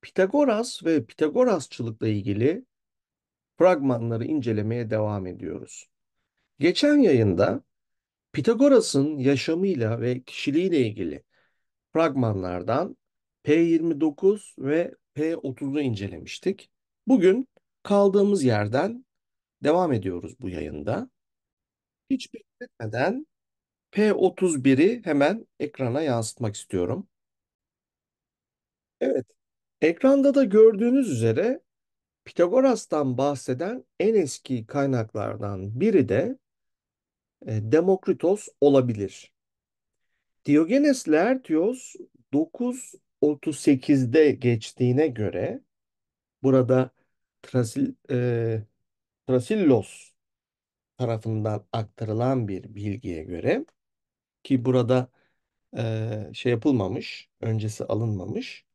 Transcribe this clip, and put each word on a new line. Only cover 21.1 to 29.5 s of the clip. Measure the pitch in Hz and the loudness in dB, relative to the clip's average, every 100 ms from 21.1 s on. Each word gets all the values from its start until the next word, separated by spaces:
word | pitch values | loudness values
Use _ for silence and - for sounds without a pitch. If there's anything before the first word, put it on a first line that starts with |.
| _ _ _ _ _ _ _ _ _ _ | _ _ _ _ _ _ _ _ _ _
Hiç | 269 - | -8 -8
bekletmeden | 453 _ _ 247 _ 113 113 147 247 311 _ _ _ _ _ _ | -18 _ _ -20 _ -8 -2 -2 -2 -10 _ _ _ _ _ _
P | - 214 | 0 0
otuz | 196 185 180 185 151 | 2 0 2 -2 2
biri | 131 131 175 240 | 2 4 4 2
hemen | 190 147 143 220 - _ | -2 2 2 0 -8 _
ekrana | 147 - 127 127 | -10 -6 -4 -2
yansıtmak | 156 120 113 - 113 | -2 -2 -4 -6 -6
istiyorum. | 101 - 92 87 156 196 _ _ _ _ _ _ _ _ _ _ _ _ _ _ _ _ _ _ _ | -8 -6 -4 -2 -4 -8 _ _ _ _ _ _ _ _ _ _ _ _ _ _ _ _ _ _ _
Evet, | 254 - - _ _ | -2 -2 -6 _ _